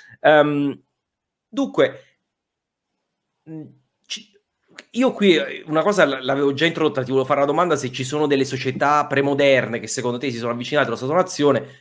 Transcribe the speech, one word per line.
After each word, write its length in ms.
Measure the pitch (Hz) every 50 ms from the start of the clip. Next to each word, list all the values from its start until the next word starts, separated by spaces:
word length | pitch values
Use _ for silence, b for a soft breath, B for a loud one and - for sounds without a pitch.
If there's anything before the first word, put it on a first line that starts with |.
| b b b b
Ehm, 600 | - 147 156 151 147 147 147 143 143 139 - - _ _ _ _ _ _ _ _ _ _ _ _ _ _
dunque, 560 | 226 269 269 - - 165 139 - - - - _ _ _ _ _ _ _ _ _ _ _ _ _ _ _ _ _ _ _ _ _ _ _ _ _ _ _ _ 160
mm, 180 | 160 156 147 127 - _ _ _ _ _ _ _
ci, 300 | - - - _ _ _ _ _ _ _ _ _ _ - - _
io 200 | - 233 262 254
qui, 240 | - - 208 196 165
eh, 280 | 147 139 135 139 - - -
una 160 | 151 160 156
cosa 220 | 202 208 185 160
l-, 140 | 139 135 131 127
l'avevo 300 | 127 135 139 143 143 139
già 120 | 131 160
introdotta, 360 | 170 165 - 160 147 - 135 127
ti 60 | 123
volevo 180 | 135 131 127 135
fare 140 | 147 139
una 80 | 143 143
domanda, 260 | 143 165 180 175 156
se 160 | 131 131 123
ci 120 | - - 127
sono 240 | 127 147 151 151 143
delle 180 | 143 131 131
società 600 | 131 135 127 127 131 127 131 143 143 147 147 143 -
premoderne 720 | 143 139 139 143 143 139 143 139 135 127 110 107 117 107
che 80 | 104 110
secondo 300 | - 131 113 123 120 120
te 140 | 147 135
si 60 | 117 117
sono 160 | 117 117 120
avvicinate 340 | 120 120 - 147 147 135 120
allo 80 | 113
Stato-nazione. 720 | 101 123 131 160 185 180 180 - - 143 143 131 110 B B B B